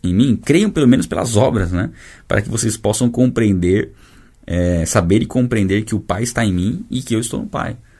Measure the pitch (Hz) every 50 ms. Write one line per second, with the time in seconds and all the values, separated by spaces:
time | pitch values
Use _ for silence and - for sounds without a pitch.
0 | - 92 90 98 131 139 110 - - - 147 175 214 208 - 160 143 120 120 -
1 | - - - 87 110 120 113 104 - - 143 107 92 87 90 87 95 - - -
2 | - - - - - - - 101 101 - 110 110 120 113 110 - - 104 104 -
3 | 127 120 120 - 127 123 - 120 113 104 98 90 87 87 95 107 - - - -
4 | - - - - - - _ _ - - 82 87 87 87 87 85 82 - - -
5 | 87 85 95 113 117 - - 127 123 123 120 110 98 92 98 107 107 - 110 104
6 | - - 92 101 120 120 - 120 117 104 92 87 90 107 147 185 - - - 131
7 | 127 - 117 110 117 - - - - - - - - - - - - _ _